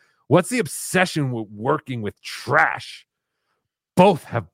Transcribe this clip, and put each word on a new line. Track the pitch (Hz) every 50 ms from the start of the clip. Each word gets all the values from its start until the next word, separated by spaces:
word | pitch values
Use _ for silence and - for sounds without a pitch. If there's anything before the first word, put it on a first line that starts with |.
| _ _ _ _ _ -
What's | - 175 180 -
the | 247 247
obsession | 208 139 - - - - - 185 180 175 - 160 143 131
with | 123 113 110 -
working | 110 104 107 135 151 147 - - 131 120
with | 107 101 - _
trash? | - - - - - 113 135 156 160 123 - - - - - - _ _ _ _ _ _ _ _ _ _ _ _ _ _ _ _ _ _ - -
Both | 180 208 185 127 -
have | - - 117 95 -